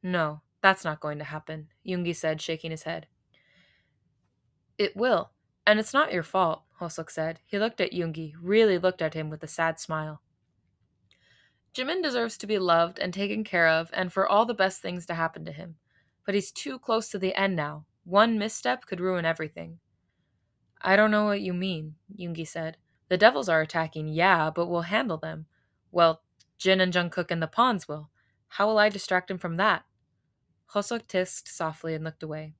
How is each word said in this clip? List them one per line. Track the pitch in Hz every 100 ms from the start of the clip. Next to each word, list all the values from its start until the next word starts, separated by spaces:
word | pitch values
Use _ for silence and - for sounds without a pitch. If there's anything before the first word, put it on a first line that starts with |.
"No, | 185 180 156 151 _ _
that's | 190 190
not | 170 151
going | 151 147
to |
happen," | 143 151 - 156 156 _ -
Yoongi | 180 175
said, | 170 165 156
shaking | - 165 165
his | 160
head. | - 165 156 _ _ _ _ _ _ _ _ _ _ _ _ _ _ _ _ _
"It | 202
will, | 190 247 196 - _ _ _ -
and | 214
it's | 214
not | - -
your | 180
fault," | 160 190 175 156 _ _
Hosok | 175 - 160
said. | - 160 160 _
He | 202
looked | 214 220
at | 190
Yoongi, | 175 165 160 160 156
really | 170 214 220 180
looked | 180 185
at | 160
him | 160 156
with | 151
a | 156
sad | - 165 160
smile. | - 160 156 151 _ _ _ _ _ _ _ _ _ _ _ _ _ _ _
"Jimin | - 254 359
deserves | 320 247 233 -
to | 208
be | 214
loved | 180 170 170 -
and | 180
taken | 180 202 208
care | 214 175 165
of | 160 165
and | - 180
for | 190 190
all | 202
the | 233
best | 226 190 185
things | 190 180 170
to |
happen | 165 160 160 160
to |
him. | 151 170 160 _ _ _ _ -
But |
he's | 202 196
too | - 294 262
close | - 226 220
to | 196
the | 185
end | - 196 180
now. | 147 151 - _
One | - 190 226 220
misstep | 208 - - 247
could | - 175
ruin | 185 180
everything." | 165 165 156 160 165 165 _ _ _ _ _ _ _ _ _ _
"I | 185 202
don't | 214
know | 214
what | 208 202
you | 196
mean," | 180 190 170 156 156 _
Yoongi | 202 175 165 160
said. | 170 160 165 _ _ _
"The | 185
devils | 208 277 220
are | 160
attacking, | 156 170 160 156 156
yeah, | 156 180 175 156
but | 160 170
we'll | 175
handle | 170 208 262 160
them. | 160 156 156 _ _ _ _
Well, | 175 165 160 _ _ _ _
Jin | 190 190
and | 185
Jungkook | 180 175 - 170
and | 170
the | 160
pawns | - 254 202 -
will. | 151 151 _ _ _ _
How | - 208
will | 220
I | 214
distract | 202 - 185 180
him | 185
from | 175 165
that?" | 208 175 _ _ _ _ _ _ _ _ _
Hosok | 202 208 233 -
tisked | 185 180 - -
softly | - 160 156 165
and | 160
looked | 160 156
away. | 156 156 156 156